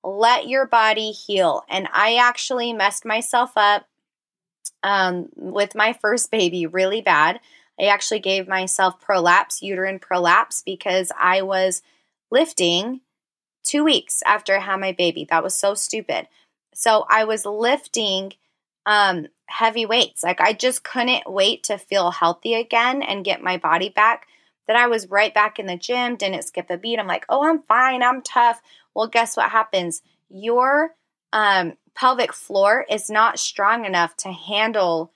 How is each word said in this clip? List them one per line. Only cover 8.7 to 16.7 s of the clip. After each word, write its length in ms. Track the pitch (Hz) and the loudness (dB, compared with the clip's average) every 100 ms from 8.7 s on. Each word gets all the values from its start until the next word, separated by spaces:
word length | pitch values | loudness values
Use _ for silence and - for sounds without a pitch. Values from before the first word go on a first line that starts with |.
| - 185 - | 0 0 -2
prolapse, 640 | - 190 170 185 - - | -2 2 4 4 2 -8
uterine 380 | 196 185 190 190 | -8 -6 -6 -6
prolapse, 600 | - 180 175 180 - - | -4 0 4 2 2 -8
because 520 | - 185 202 185 185 - | -10 -8 -2 -2 -2 -2
I 260 | 180 190 | 0 0
was 400 | 190 190 190 185 _ _ _ _ _ | 0 0 0 -2 _ _ _ _ _
lifting 680 | 254 320 - 175 175 220 262 _ _ _ _ _ _ | 0 2 0 0 0 -4 -10 _ _ _ _ _ _
two 220 | - 294 | -4 0
weeks 380 | 311 277 - - - | 2 0 -2 -4 0
after 300 | 214 - 196 | 0 0 -2
I 40 | |
had 200 | 196 190 | -2 -4
my 100 | 190 | -4
baby. 340 | 185 175 165 151 | -2 -2 -2 -2
That 140 | 165 | -2
was 100 | 185 | 0
so 200 | - 202 | -2 -2
stupid. 520 | 208 - 220 190 - - _ _ _ _ | -2 -6 -8 -6 -6 -8 _ _ _ _